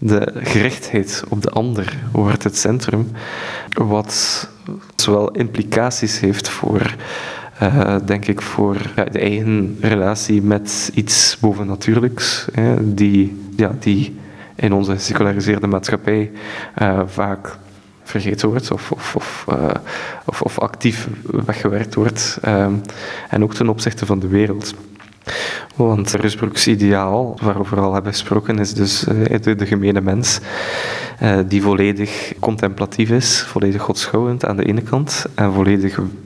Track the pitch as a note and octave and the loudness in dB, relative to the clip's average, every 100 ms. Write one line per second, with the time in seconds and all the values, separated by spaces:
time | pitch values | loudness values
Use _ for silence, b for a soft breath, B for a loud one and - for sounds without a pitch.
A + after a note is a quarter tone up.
0 | A2+ G#2 - A2+ - G2+ B2 - - G#2+ | 2 2 2 -2 0 2 2 0 -2 -2
1 | F#2+ - - G#2 - A2 B2 G#2+ F#2+ - | -2 -4 -4 -4 -2 -2 0 -2 -4 -6
2 | - - G#2 - G#2 - G2+ B2+ - G#2 | -2 0 2 2 0 0 0 0 0 0
3 | A2 A2 B B B B B - G#2+ G#2 | -2 -6 B B B B B -2 2 2
4 | G#2 - - - - - - G2+ - - | 0 -2 -2 -2 -8 -14 -12 -12 -8 -2
5 | - G#2 G#2 G3 A#2 A2+ G#2 A2 B2 - | 4 4 2 0 -2 -2 0 2 0 0
6 | G#2+ - G2 G#2 - - - G#2 - - | -4 0 0 0 -4 -4 0 0 0 -4
7 | B B B B B - G2+ C#3+ G2 G2+ | B B B B B 0 2 4 2 2
8 | G2+ G2+ G2+ G2+ - - G2+ G2+ - - | 0 0 0 -2 -2 2 2 2 -2 -2
9 | - G#2 G2+ G#2 A2 G#2+ G2 G#2 A2 G#2 | -2 0 0 0 2 2 0 0 2 4
10 | F#2+ A2 - G#2 G#2 G#2 G2+ - - - | 2 0 2 2 4 2 0 -6 -4 -2
11 | G#2 - - - A2 G2+ G2 G2 - A#2 | 2 4 2 4 2 2 -4 -2 2 2
12 | A#2+ A#2 - - - A2+ A#2 A#2+ G#2+ G2+ | 2 0 -4 -4 -4 0 2 2 2 4
13 | G2+ G2 G2 - - G2+ G#2 - - G2+ | 4 6 4 -2 -6 0 0 0 2 2
14 | - - B B B B G#2+ G2 G2 G2 | 0 -6 B B B B 2 4 2 0
15 | - - G2+ G2 G#2 G#2 G2+ F#2+ - G#2 | 0 2 2 2 2 2 2 0 0 -2
16 | G#2 G#2+ G#2 B B B B - G#2 F#2+ | 0 0 0 B B B B 0 2 2
17 | F#2 - G2+ G2 - - - - - - | 0 -2 -2 -4 -8 -14 -18 -20 -20 -20
18 | - G#2+ G2 G2+ A2 B2 A2+ G#2 - - | -8 -4 -2 0 0 0 -2 -6 -4 -6
19 | - - - - - C2 D#2 - - B | -4 -6 -6 -8 -4 0 0 -2 -6 B
20 | B B B - - - A2 - A#2 A2 | B B B -2 -2 -2 -4 0 0 0
21 | A#2+ G#2 - - - - G#2 G#2 G#2+ - | -6 -8 -4 -2 -2 -2 0 -2 -2 0
22 | A2+ - - - - G2+ G2 G2+ G2+ B | 0 0 -4 -2 0 2 2 0 -4 B
23 | B B B A2 G#2 - A#2 A2 A#2 - | B B B 0 2 2 0 0 -2 -2
24 | G#2 G2 F#2 G2 G#2 G2+ - - - - | 0 0 2 2 2 0 -8 -12 -16 -20
25 | - - - B B B B - A2+ G#2 | -20 -14 -8 B B B B 2 4 4
26 | G2 G2 G#2 G#2 A2+ - B2 G#2 G2+ G2 | 2 0 0 0 -2 0 2 4 4 4
27 | F#2+ A2 B2 A#2 G#2+ G2 G2 G2+ G2 G2 | 2 0 -2 -2 0 0 0 2 2 0
28 | G2+ - - G#2+ A2+ G#2+ G2+ G#2 G2 - | -2 -4 0 0 0 0 0 0 0 0
29 | - A2 A2+ A#2 A2 G#2 G2+ G2+ G2+ G2 | 0 2 2 2 2 2 2 2 2 2
30 | F#2+ G#2 A#2+ - B B B B B B | 2 2 0 -2 B B B B B B
31 | B B A2+ F#2+ F#2 G2 G2+ G2 G2+ G2+ | B B 2 2 2 2 2 4 2 0
32 | G#2 - - - A#2 G#2+ G2 G2 G2+ - | -4 -6 -8 -4 -2 0 -2 -2 -4 0
33 | A2 A#2+ A#2 - - - G2+ G2+ - - | 2 2 2 0 0 0 2 2 -2 -2
34 | - A2 A#2+ B2 - G2+ G2+ G#2+ G#2+ B2+ | 0 0 0 0 -2 0 0 0 0 0
35 | D3 - - - G#2 G2 F#2+ G2+ G2 F#2+ | 0 -4 -4 0 2 4 4 4 2 0
36 | F#2+ G2+ | -4 -6